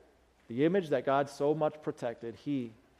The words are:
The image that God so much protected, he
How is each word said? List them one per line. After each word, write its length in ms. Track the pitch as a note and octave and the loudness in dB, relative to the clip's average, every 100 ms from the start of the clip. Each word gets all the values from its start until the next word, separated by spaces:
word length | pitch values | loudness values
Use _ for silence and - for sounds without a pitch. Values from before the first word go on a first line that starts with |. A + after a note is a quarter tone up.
| - _ _ _ - | -20 _ _ _ -6
The 180 | A#2 D#3 | 2 4
image 240 | G3 D#3+ | 4 2
that 160 | C#3 C3 | 0 2
God 240 | C#3 C#3 | 2 0
so 260 | - C#3+ D#3 | 0 0 2
much 260 | D3+ D3+ | 0 -2
protected, 540 | - - A#2+ A#2 A#2 G#2 | -8 -6 -6 -6 -10 -8
he 360 | C#3+ C#3 A#2 A2 _ | -4 -4 -4 -12 _